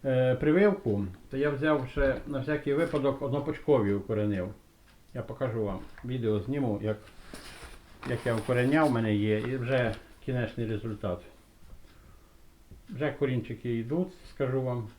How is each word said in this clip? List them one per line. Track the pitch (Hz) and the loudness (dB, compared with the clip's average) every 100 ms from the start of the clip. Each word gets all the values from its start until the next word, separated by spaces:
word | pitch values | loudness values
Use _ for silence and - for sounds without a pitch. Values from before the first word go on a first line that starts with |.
е, | 139 127 127 | 2 2 4
прививку, | 123 147 165 208 196 123 101 95 92 - | 2 4 6 6 4 0 0 -2 -8 -8
то | 135 | -2
я | 147 | 0
взяв | 135 156 147 123 | 2 2 2 0
ще | - 135 131 - | 0 0 0 -4
на | 139 | -6
всякий | - 151 147 | -2 -2 0
випадок | 139 165 147 139 135 | 0 2 2 0 0
однопучкові | 143 139 143 - - 135 101 | -2 -2 -2 -4 4 4 6
укоренив. | 101 101 107 104 98 90 - - _ - - - | 0 0 0 0 0 -4 -8 -20 _ -20 -20 -14
Я | 127 | -10
покажу | 113 120 131 113 | -10 -4 -2 0
вам, | 104 95 - - | -2 -2 -8 -12
відео | 117 127 113 104 | -6 -2 2 0
зніму, | 101 143 127 101 | 0 0 0 0
як, | 104 107 - - - - - - - - - - - | -2 -4 -6 -20 -18 -16 -16 -16 -18 -18 -20 -14 -6
як | 120 123 | -2 0
я | |
укореняв, | 113 - 123 123 151 151 | 0 2 2 4 4 4
в | |
мене | 120 110 | 4 2
є, | 104 107 107 | 2 4 2
і | 117 131 | 0 -4
вже | 120 131 117 - - - | 0 2 2 -2 -12 -12
кінечний | - 123 110 - 113 | -4 -2 -2 -2 -4
результат. | 107 113 107 101 90 - - - - - - - - - - - - - - - - - | -2 -4 -6 -4 -6 -8 -20 -20 -20 -20 -20 -20 -20 -20 -20 -20 -20 -20 -20 -20 -20 -14
Вже | 180 147 | -4 -4
корінчики | - 139 127 - 117 123 117 | 0 0 0 -2 -6 -2 -2
йдуть, | 117 160 180 - - | 0 0 -2 -6 -20
скажу | - 131 131 | -4 0 0
вам. | 127 123 107 | 0 -4 -6